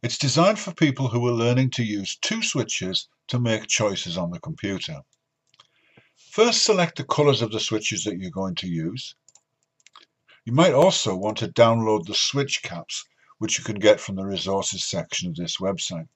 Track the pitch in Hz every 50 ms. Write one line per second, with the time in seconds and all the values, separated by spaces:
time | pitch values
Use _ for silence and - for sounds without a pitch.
0 | - - - - - 135 - 151 170 196 214 214 - - 170 - 165 147 131 -
1 | 135 123 107 120 120 123 120 117 117 120 123 131 131 131 - - 120 110 104 104
2 | 98 - - _ - - 220 226 208 - - 143 117 - - - - - 185 180
3 | - _ _ _ _ - - 123 120 117 113 107 - - - - 220 208 - -
4 | - 175 82 92 87 85 - 170 - 151 160 - - 98 98 90 - - 78 71
5 | 67 _ _ _ _ _ _ _ _ _ _ _ - _ _ _ _ _ _ _
6 | _ _ _ _ _ - - - 220 240 226 226 - - 214 185 175 165 - -
7 | 131 - - - 151 147 135 - 120 110 104 107 - - 113 107 - - 107 95
8 | - 107 98 87 95 92 80 95 95 95 90 - - 92 87 80 78 85 107 131
9 | - - - _ _ - _ - _ _ _ _ _ _ _ _ _ - _ -
10 | - _ _ _ _ _ - _ _ 120 117 143 170 185 135 127 175 190 180 -
11 | - 113 95 92 98 107 107 - 117 95 - - 117 113 117 117 113 110 107 107
12 | 85 92 104 - - - - 139 143 135 - - - - 87 85 82 _ - -
13 | - _ _ _ _ _ _ _ 110 107 - - - - 107 101 98 107 107 101
14 | - - 101 95 98 98 98 90 82 95 98 98 92 - - 92 - - - 92
15 | - _ - - 92 90 82 80 87 82 - - 95 95 98 85 - - 92 82
16 | 80 - _